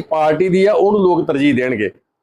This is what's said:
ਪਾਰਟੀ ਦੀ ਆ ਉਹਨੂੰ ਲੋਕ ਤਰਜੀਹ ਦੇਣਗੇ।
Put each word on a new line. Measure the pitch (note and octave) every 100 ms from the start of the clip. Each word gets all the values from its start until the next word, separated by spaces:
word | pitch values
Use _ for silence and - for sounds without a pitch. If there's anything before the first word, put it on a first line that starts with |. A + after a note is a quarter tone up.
| -
ਪਾਰਟੀ | D#3 D#3 D3+ F#3
ਦੀ | F#3 G3
ਆ |
ਉਹਨੂੰ | G#3+ G3 G#3
ਲੋਕ | F#3 E3+ D#3
ਤਰਜੀਹ | C#3 C#3+ B2
ਦੇਣਗੇ। | B2+ A#2+ G2+ - _ _